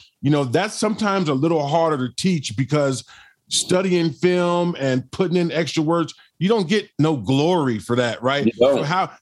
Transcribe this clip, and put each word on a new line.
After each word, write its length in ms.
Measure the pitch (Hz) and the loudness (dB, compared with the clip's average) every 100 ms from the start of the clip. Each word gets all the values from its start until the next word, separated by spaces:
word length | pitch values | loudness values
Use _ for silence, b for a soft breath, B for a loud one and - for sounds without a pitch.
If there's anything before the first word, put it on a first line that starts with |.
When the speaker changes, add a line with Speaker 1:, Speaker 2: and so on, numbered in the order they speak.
| b b | b b
Speaker 1:
you 80 | 143 | 0
know, 140 | 147 | 0
that's 300 | 131 147 202 - | 2 0 0 -2
sometimes 520 | 214 214 214 196 160 | -4 0 0 0 0
a 60 | |
little 320 | 131 156 165 143 | 0 0 0 0
harder 400 | 165 165 147 127 | 0 0 0 -4
to 80 | |
teach 420 | 120 190 175 131 104 | -2 -2 -2 -4 -4
because 460 | 131 147 139 127 - B B B - | -2 0 0 -2 -8 B B B -8
studying 640 | - - 180 190 180 165 | -4 0 0 2 2 0
film 640 | 139 180 180 175 175 175 170 | 0 0 2 2 0 0 -2
and 320 | 135 127 131 | 0 -2 -2
putting 260 | - 185 175 | -4 0 0
in 140 | 175 | 0
extra 320 | 139 156 - | -2 -4 -2
words, 320 | 156 170 165 - b - | 0 0 -2 -8 b -4
you 100 | 175 | 0
don't 200 | 226 170 | 0 0
get 200 | 214 - - | -2 -2 -2
no 160 | 151 151 | 0 0
glory 640 | 95 135 151 180 135 110 | 0 2 2 2 0 -2
for 160 | - 120 | -2 0
that, 260 | 120 110 | 0 0
right? 240 | 123 139 143 | -2 -2 -2
Speaker 2:
You 60 | - | 2
don't. 160 | 131 139 | 2 2
Speaker 1:
So 40 | |
how, 260 | 143 180 180 - | 0 -2 -2 -6